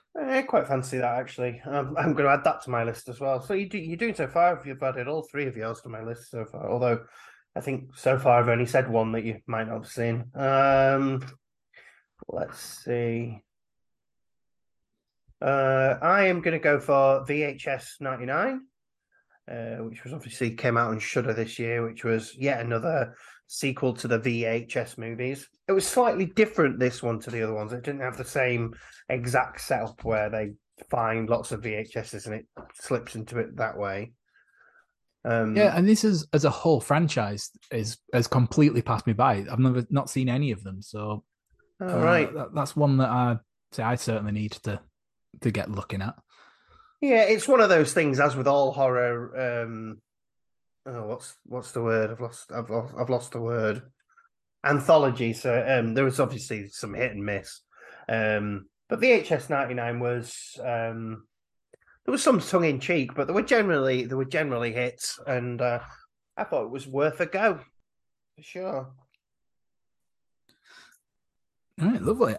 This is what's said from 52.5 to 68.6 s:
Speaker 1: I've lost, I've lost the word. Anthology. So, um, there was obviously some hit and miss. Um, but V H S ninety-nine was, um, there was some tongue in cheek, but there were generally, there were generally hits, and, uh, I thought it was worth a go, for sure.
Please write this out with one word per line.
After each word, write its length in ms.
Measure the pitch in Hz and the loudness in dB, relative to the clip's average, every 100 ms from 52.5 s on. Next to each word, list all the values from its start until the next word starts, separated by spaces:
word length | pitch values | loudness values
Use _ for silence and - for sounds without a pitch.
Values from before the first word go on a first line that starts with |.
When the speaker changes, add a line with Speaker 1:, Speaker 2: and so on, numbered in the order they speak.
Speaker 1:
I've 160 | 113 113 | -10 -6
lost, 240 | 113 117 - | -4 -4 -6
I've 120 | 120 | -2
lost 220 | 123 123 | -2 -4
the 100 | 120 | -6
word. 400 | 117 117 107 110 - _ _ _ _ _ _ _ - | -4 -2 -2 -2 -8 _ _ _ _ _ _ _ 0
Anthology. 680 | 143 135 160 139 120 117 | 2 6 6 6 2 -2
So, 320 | 110 127 120 120 | -2 0 0 2
um, 260 | 131 113 | 2 2
there 120 | 113 135 | 2 2
was 140 | 135 | 2
obviously 480 | 127 123 - 107 101 | 0 -2 -8 -10 -10
some 240 | - 107 | -12 -10
hit 180 | 101 127 | -4 -4
and 140 | 104 101 | -4 -4
miss. 360 | 98 - - _ _ - - - | -6 -8 -16 _ _ -20 -14 -4
Um, 600 | 113 107 107 104 101 98 _ - | -2 0 0 -2 -6 -10 _ -8
but 100 | 226 | 0
V 120 | 254 | 4
H 200 | 226 - | 4 2
S 180 | 151 - | -2 0
ninety-nine 500 | 143 127 123 117 120 | -2 -2 -4 -4 -2
was, 580 | 120 123 120 - - - | -2 -4 -6 -14 -18 -10
um, 640 | 127 117 113 113 113 110 - _ _ _ _ _ _ _ - | -4 -4 -4 -6 -10 -12 -16 _ _ _ _ _ _ _ -4
there 60 | |
was 120 | 262 | 0
some 160 | - 226 | 4 4
tongue 240 | - 190 | 2 2
in 160 | 165 131 | 2 0
cheek, 340 | - 170 131 - | 0 -2 -2 -2
but 120 | 139 | 0
there 80 | 185 | 0
were 60 | |
generally, 640 | 220 233 202 156 131 127 120 | 2 4 4 2 2 0 -2
there 120 | 131 | -4
were 80 | 135 | -2
generally 460 | 156 151 123 120 | -2 -2 -2 -2
hits, 480 | 113 123 - - - - | -2 -4 -6 -10 -8 -4
and, 340 | 127 123 120 | -4 -4 -2
uh, 180 | 123 120 - - _ _ _ - | -2 -2 -6 -20 _ _ _ -10
I 80 | - | -4
thought 180 | 147 | -2
it 80 | 113 | -4
was 160 | 131 135 | -8 -6
worth 320 | 135 151 156 | 0 0 0
a 60 | 175 | -2
go, 340 | 190 214 160 - _ _ _ _ _ _ _ | 2 2 0 -6 _ _ _ _ _ _ _
for 60 | |
sure. 520 | 151 180 | -16 -10